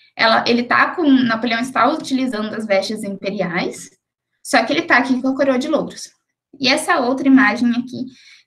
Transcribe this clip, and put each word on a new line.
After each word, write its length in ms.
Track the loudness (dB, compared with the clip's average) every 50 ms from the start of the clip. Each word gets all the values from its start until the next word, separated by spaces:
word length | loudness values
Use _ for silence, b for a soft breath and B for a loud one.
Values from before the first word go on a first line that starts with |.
| b b b
ela, 280 | 0 2 2 4 2 2 2
ele 160 | 0 0 0
tá 320 | 0 2 2 2 0 0
com, 120 | 0 2 4
Napoleão 540 | 4 4 4 2 0 -2 -2 -2 -2 -2
está 260 | -4 -4 0 2 2 2
utilizando 680 | 2 0 -4 -4 -4 -2 -2 -2 -4 -4 -6 -6 -6
as 100 | -8 -4
vestes 380 | 0 0 0 0 -2 -6 -8 -6
imperiais, 880 | -8 -10 -8 -6 -8 -4 -4 -6 -4 -4 -4 -4 -4 -6 -10 -16 -20 _ _ _ _ _ _ _ _ _ _ _
só 200 | 0 0 0 2
que 100 | 2 0
ele 80 | -2
tá 160 | 0 2 2 2
aqui 240 | 2 2 -2 0
com 60 | 0 -2
a 80 | 0
coroa 240 | 0 0 2 2 0
de 80 | 0 0
louros. 420 | -2 -2 -2 -4 -8 -14 -16 -18 _ _ _ _ _ _ _ _ -12 -4
E 80 | -2 0
essa 320 | 0 0 0 0 0 0
outra 280 | 0 0 -2 0 4 6
imagem 420 | 6 6 6 4 2 2 0 0
aqui, 340 | 0 -2 -4 -6 -8 -10 -10 B B B B B B B B